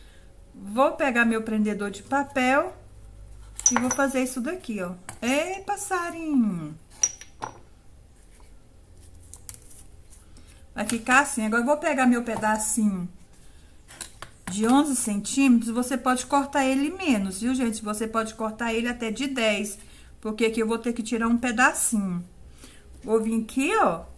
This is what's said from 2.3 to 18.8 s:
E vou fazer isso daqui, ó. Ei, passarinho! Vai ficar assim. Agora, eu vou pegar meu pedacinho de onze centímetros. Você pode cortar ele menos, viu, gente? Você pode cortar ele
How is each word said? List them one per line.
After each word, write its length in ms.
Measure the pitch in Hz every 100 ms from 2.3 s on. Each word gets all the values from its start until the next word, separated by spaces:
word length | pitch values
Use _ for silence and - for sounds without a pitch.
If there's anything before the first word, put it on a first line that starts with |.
| 269 254 277 370 - - - - - - - - - -
E 80 | 247
vou 100 | 254
fazer 320 | - 277 262
isso 180 | 254 254
daqui, 400 | 240 370 - 208
ó. 100 | 180 180 - -
Ei, 420 | 233 277 339 392
passarinho! 1160 | 392 403 - 370 339 330 320 285 214 175 151 156 - - - - - - - - - - - - - - - - - - - - - - - - - - - - - - - - - - - - - - - -
Vai 120 | 214
ficar 340 | 233 220 254
assim. 220 | 285 - 214
Agora, 160 | 233
eu 20 | 240
vou 120 | 294
pegar 280 | 320 269 247
meu 180 | 240
pedacinho 840 | 233 214 214 220 - - 208 190 180 - - - - - - - - - - - - - -
de 160 | 190 220
onze 280 | 269 302 254
centímetros. 760 | - 202 208 262 269 233 226
Você 260 | 233 247 262
pode 300 | 262 254 -
cortar 360 | 285 277 294
ele 280 | 262 269 294
menos, 500 | 370 370 220 190 190
viu, 140 | 226 254
gente? 280 | 233 214
Você 240 | 208 214 226
pode 280 | 220 220 -
cortar 360 | 214 220 233
ele 160 | 226